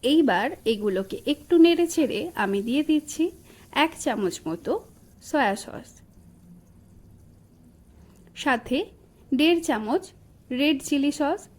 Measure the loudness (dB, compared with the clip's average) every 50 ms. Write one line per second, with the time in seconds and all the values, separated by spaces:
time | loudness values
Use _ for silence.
0 | 2 4 4 4 4 4 2 2 0 -2 -6 -4 -2 -2 -2 0 0 -2 -2 -2
1 | -4 -4 -8 -8 -4 -4 -4 -4 -2 2 6 8 8 8 6 4 0 0 0 0
2 | 0 0 0 -4 -6 -6 -4 -4 -2 -2 -2 -2 -2 -2 -2 -2 0 2 0 0
3 | 0 -4 -4 -4 -4 -4 -4 -10 -20 -20 -20 -20 -20 -8 0 0 0 0 0 -4
4 | -4 -4 -2 -2 -2 -4 -4 -6 -8 -8 -8 -8 -4 -4 -4 -4 -6 -12 -20 -20
5 | -20 -20 -20 -20 -16 -4 -2 0 0 0 0 -4 -8 -14 -16 -16 -18 -18 -20 -20
6 | -20 _ -20 -20 -20 -20 -20 -20 -20 -20 -20 -20 -20 _ -20 -20 -20 -20 -20 -20
7 | -20 -20 -20 -20 -20 -20 -20 -20 -20 _ -20 _ -20 -20 _ -20 -20 _ -20 -20
8 | -20 -20 -20 -20 -20 -20 -18 -6 -2 -2 -2 -2 -2 -4 -4 -4 -4 -6 -12 -20
9 | -20 _ _ _ -8 -6 0 2 4 4 4 2 0 -2 -4 -2 -2 -2 -2 -4
10 | -4 -6 -20 -20 -20 -20 -20 -20 -14 _ -4 0 0 0 0 0 -2 -2 -2 0
11 | 0 -2 0 0 -2 -2 -2 -4 -8 -18 -20